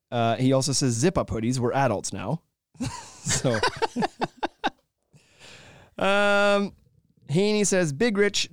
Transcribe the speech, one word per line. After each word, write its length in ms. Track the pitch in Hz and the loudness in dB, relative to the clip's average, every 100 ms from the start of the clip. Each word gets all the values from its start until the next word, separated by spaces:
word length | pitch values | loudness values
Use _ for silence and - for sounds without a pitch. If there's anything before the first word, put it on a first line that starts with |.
| _ | _
Uh, 260 | 120 117 110 | -2 0 2
he 180 | 131 | 2
also 180 | 135 131 | 2 0
says 220 | 131 139 | 0 0
zip-up 340 | 113 160 185 107 | 0 0 0 -2
hoodies. 300 | 107 113 131 | -2 -2 -2
We're 160 | 117 | -2
adults 360 | 135 135 95 - | 0 0 0 -4
now. 260 | 98 98 160 - _ _ 160 | -8 -6 -6 -10 _ _ -10
<laughs> 80 | 240 - - - | -10 -10 -16 -12
So, 380 | - - 135 113 494 - 453 240 - - - - - - 403 - _ _ _ _ _ _ - - - - - - | -4 -2 0 0 -2 -2 -4 -2 -6 -4 -8 -6 -10 -6 -8 -8 _ _ _ _ _ _ -20 -20 -20 -20 -20 -4
<laughs> 0 | |
um, 760 | 190 202 202 202 202 202 202 - _ _ _ _ - | 0 2 4 4 4 2 0 -6 _ _ _ _ -2
Haney 360 | 147 208 208 | 0 2 2
says, 280 | 202 190 165 | 2 2 0
"Big 240 | 139 233 202 | 0 0 2
rich 300 | 202 - - | 0 0 -4